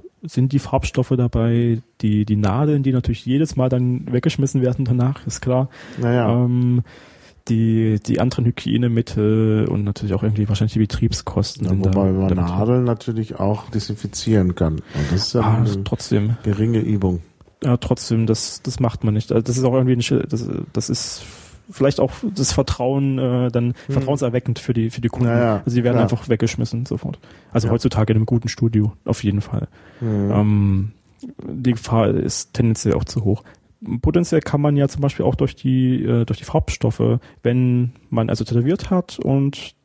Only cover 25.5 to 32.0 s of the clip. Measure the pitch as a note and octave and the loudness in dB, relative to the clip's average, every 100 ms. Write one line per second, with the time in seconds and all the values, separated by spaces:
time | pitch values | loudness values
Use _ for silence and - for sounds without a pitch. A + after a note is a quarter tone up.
25.5 | G#2 A#2+ A#2+ A#2+ A#2+ G#2+ A#2+ - A2+ A#2 | 0 0 0 2 2 2 0 0 0 0
26.5 | - A#2 A#2 B2 - - - - - - | -2 -4 -4 -6 -6 -8 -12 -16 -20 -4
27.5 | A#2 G#2+ A#2 B2 - G#2+ A2 A2 A#2+ A2+ | -2 2 2 0 2 2 2 2 0 -2
28.5 | - A#2 A2 G#2 - - - G2+ G2+ - | -2 0 2 0 -2 -6 -2 0 0 -2
29.5 | G#2+ - - - - A#2 G#2 G2+ G#2 G#2 | -6 -6 -12 -20 -8 -2 0 2 2 4
30.5 | G#2 G2+ F#2+ G2+ - _ _ B3+ - - | 4 2 2 -2 -8 _ _ -18 -12 -10
31.5 | - B2 A2 - A2+ | -2 0 -2 0 2